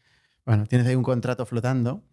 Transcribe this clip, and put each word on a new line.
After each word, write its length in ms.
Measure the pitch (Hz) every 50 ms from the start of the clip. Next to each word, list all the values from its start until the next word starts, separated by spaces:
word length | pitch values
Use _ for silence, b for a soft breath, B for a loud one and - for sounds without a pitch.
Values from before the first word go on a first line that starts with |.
| b b b b b b b b b
Bueno, 220 | 123 110 104 107
tienes 200 | - 127 123 117
ahí 80 | 127 127
un 80 | 127
contrato 440 | 120 131 127 120 113 127 123 - 120
flotando. 580 | - 123 117 113 123 131 127 117 120 170 214 - _